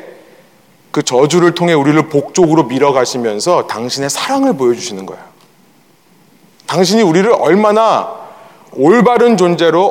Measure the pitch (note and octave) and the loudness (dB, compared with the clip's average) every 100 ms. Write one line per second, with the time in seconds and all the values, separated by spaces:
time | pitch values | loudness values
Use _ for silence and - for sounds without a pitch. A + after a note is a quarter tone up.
0 | - - - - _ _ _ _ _ - | -16 -20 -20 -20 _ _ _ _ _ -6
1 | C#3+ B2 D3 E3+ E3+ E3 F3 D#3+ C#3 D#3+ | -2 0 2 2 2 0 0 0 2 0
2 | D3+ C#3+ C#3 - E3+ D3+ - C3 C#3+ C3+ | 0 -4 -2 0 2 2 0 0 0 0
3 | B2 B2+ A#2 G#2 C3 E3+ A2+ G#2+ A#2+ C3+ | -2 -4 -4 -4 -2 -2 -2 -8 -8 -6
4 | C#3 - - C#4 C4+ F3+ F#3 F3+ - G2 | -8 -6 -4 -2 -2 0 -2 -2 -6 -12
5 | F#2+ F2+ - _ _ _ _ _ _ _ | -14 -16 -20 _ _ _ _ _ _ _
6 | _ _ _ _ _ _ - D3+ F#3 A3 | _ _ _ _ _ _ -8 -2 0 2
7 | G3+ D#3+ A3+ - C#3 F#3 G#3+ G#3+ A3 C3+ | 2 2 2 2 2 2 2 2 2 0
8 | F#2 - - - - - - B2 D3 A#3 | -4 -10 -18 -20 -20 -20 -16 0 2 4
9 | A3+ A#3+ A#3+ G#3+ F3+ E3+ E3 E3 G3 | 4 4 2 2 2 2 2 2 0